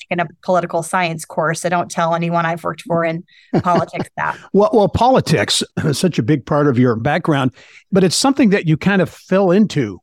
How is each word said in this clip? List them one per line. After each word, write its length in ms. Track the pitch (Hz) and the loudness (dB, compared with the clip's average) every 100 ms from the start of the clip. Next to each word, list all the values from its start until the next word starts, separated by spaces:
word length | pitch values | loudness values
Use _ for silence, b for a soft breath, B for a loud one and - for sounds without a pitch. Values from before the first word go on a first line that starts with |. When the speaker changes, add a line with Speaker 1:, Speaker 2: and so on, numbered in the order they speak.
| - | -8
Speaker 1:
taken 120 | 175 | -6
a 80 | 170 - | -6 -8
political 400 | - 180 175 170 | -2 -2 0 -4
science 400 | 160 190 175 160 | -2 -2 -2 -6
course. 380 | - - 156 160 | -8 -4 -2 -2
So 60 | 170 | -2
don't 220 | 175 - | -4 -4
tell 240 | - 165 | -2 -2
anyone 320 | 170 170 170 165 | 0 -2 -2 -2
I've 160 | 165 | -4
worked 200 | 175 160 | -8 -10
for 220 | - 170 | -4 -2
in 200 | 165 165 - b b | -2 -4 -10 b b
Speaker 2:
<laughs> 100 | 180 | -2
Speaker 1:
politics 440 | 180 175 - 175 - - | 0 0 -2 -8 -10 -8
that. 220 | 151 - - | -8 -8 -2
Speaker 2:
Well, 180 | 196 208 | 2 4
well, 160 | 220 196 | 4 2
politics 760 | - 240 262 - 143 104 - - | 2 2 2 2 0 0 -2 -4
<clears throat> 120 | - | -4
is 140 | 151 135 | -2 0
such 180 | 185 - | -2 0
a 20 | |
big 240 | 113 151 - | 0 0 0
part 220 | 147 147 | 0 2
of 100 | 120 | 4
your 160 | 123 | 2
background, 560 | 113 123 151 - 143 131 B B B B | 2 0 -2 0 0 0 B B B B
but 140 | 190 | 2
it's 100 | 185 | 2
something 360 | - 269 277 233 | 2 0 4 4
that 180 | 196 165 | 2 0
you 80 | 156 | 0
kind 240 | 180 202 | 2 0
of 80 | 165 | 0
fell 420 | - - 190 190 | -4 -2 0 4
into, 480 | 185 208 147 110 90 | 4 2 0 -4 -6